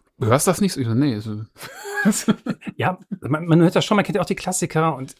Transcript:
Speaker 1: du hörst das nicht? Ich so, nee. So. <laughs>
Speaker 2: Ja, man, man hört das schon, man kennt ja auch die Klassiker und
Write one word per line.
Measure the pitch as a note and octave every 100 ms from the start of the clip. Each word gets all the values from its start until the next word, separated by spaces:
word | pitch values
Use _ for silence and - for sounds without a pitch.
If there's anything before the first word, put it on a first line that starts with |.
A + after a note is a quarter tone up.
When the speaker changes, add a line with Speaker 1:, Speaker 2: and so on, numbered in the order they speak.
| _ -
Speaker 1:
du | A2
hörst | C3+ F#3+
das | E3+
nicht? | G3 C#3+
Ich | A#2
so, |
nee. | A2+ C#3+ G#2+
So. | A2 G#2+ A2 - - - G#4 G4+
<laughs> | B3 - - - B3 - - -
Speaker 2:
Ja, | B2+ F3+ - F#3+
man, | - D3+
man | E3+ D#3+
hört | E3+ F3+
das |
schon, | - G#3
man | F#3
kennt | F#3+
ja |
auch | E3+
die |
Klassiker | G3 - F3+ E3 D#3+ D#3+ C3
und | C3